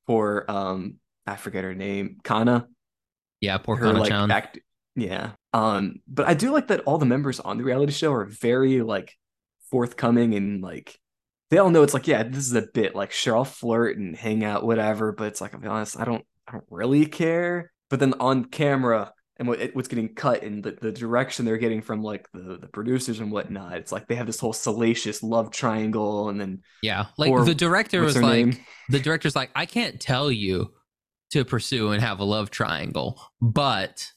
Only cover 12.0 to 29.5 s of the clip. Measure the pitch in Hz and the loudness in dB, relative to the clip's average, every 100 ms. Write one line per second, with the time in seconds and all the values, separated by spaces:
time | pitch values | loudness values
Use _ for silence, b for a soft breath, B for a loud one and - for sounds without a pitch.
12 | 165 120 113 135 131 120 110 123 101 98 | 2 2 0 -4 0 0 0 0 0 -2
13 | 98 - 123 113 135 - 120 113 117 - | -6 -2 0 2 0 -4 0 2 2 -2
14 | 95 78 110 107 107 101 117 113 107 107 | -8 -6 -2 -2 0 -2 0 2 2 0
15 | 110 104 107 - 101 - 104 107 107 - | -2 -4 -6 -8 -12 -10 -6 -6 -6 -6
16 | 113 117 - _ - 113 - 85 117 147 | -4 -4 -8 _ -18 -18 -14 -4 2 4
17 | 151 - 165 165 175 175 170 _ - 131 | 2 0 0 0 -2 -4 -8 _ -6 0
18 | 135 - 123 131 117 - 147 139 123 113 | 0 2 0 0 -2 -2 0 2 2 0
19 | 101 _ _ - 123 117 123 127 120 120 | -2 _ _ -6 -4 -2 -4 -6 -6 -4
20 | 110 110 143 117 107 104 104 - 110 101 | -6 -2 0 0 -2 -8 -8 -8 -8 -6
21 | 117 120 131 - 113 110 117 110 104 107 | -2 0 -2 -2 -2 0 0 -2 -6 -6
22 | 107 101 - - 90 90 95 104 113 127 | -6 -10 -14 -18 -14 -14 -14 -8 -2 -2
23 | 123 110 107 104 - 98 90 87 - 98 | -2 -6 -6 -6 -6 -10 -10 -12 -8 -8
24 | - 120 113 110 117 110 123 110 113 117 | -6 -6 -6 -4 -4 -4 -4 0 2 2
25 | 104 104 110 113 107 - 127 110 110 110 | -2 -6 -2 -2 -2 -2 -2 0 -2 -2
26 | 107 104 104 101 95 95 _ b 110 98 | -2 -2 -4 -4 -6 -10 _ b -2 -2
27 | 104 - 151 127 139 160 170 185 214 180 | -4 0 4 6 6 4 4 2 2 2
28 | 156 127 117 117 120 123 B B B 139 | 4 6 6 6 4 0 B B B 0
29 | 139 160 160 139 127 | 2 0 0 -2 -2